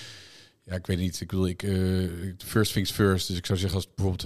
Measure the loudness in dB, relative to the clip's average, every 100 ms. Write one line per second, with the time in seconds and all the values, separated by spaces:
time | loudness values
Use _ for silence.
0 | -16 -18 -20 -20 -20 _ -8 -6 -2 0
1 | 0 -2 -4 0 0 -2 -2 0 2 2
2 | 0 -4 -8 -10 -2 2 2 2 0 4
3 | 4 4 2 -4 0 0 0 0 -2 0
4 | 0 0